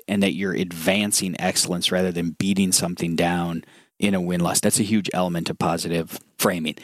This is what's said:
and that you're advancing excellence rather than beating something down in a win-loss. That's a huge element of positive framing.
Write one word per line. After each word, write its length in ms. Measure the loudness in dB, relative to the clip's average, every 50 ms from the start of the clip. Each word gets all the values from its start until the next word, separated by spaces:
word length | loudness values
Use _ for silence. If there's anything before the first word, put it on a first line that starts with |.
| -4
and 160 | -2 0 2
that 120 | 2 2 0
you're 180 | 0 -2 -2
advancing 840 | -2 -2 -2 -4 -6 -2 0 0 2 2 2 0 0 0 0 -2 -2 -2
excellence 500 | -2 0 0 0 0 0 0 -2 0 0
rather 220 | 2 2 2 0
than 180 | 0 -2 -2 -2
beating 380 | -2 0 0 2 2 2 2 2
something 460 | 2 2 0 -2 -2 -4 -4 -2 0
down 480 | 2 2 2 2 0 0 -2 -4 -6 -8 -12 -20 -20 _ _ _ -2
in 160 | 0 2 2
a 60 | 0
win-loss. 400 | 0 0 0 0 0 2 2 2
That's 180 | 2 2 2 2
a 60 | 2
huge 240 | 2 2 2 2 0 0
element 340 | 0 0 0 0 -2 -2 -4
of 100 | -4 -2
positive 600 | 0 0 0 0 -2 -2 -2 -2 -2 -4 -8 -14 -16 _ _ 0
framing. 360 | 2 2 2 0 -2 -6 -6 -8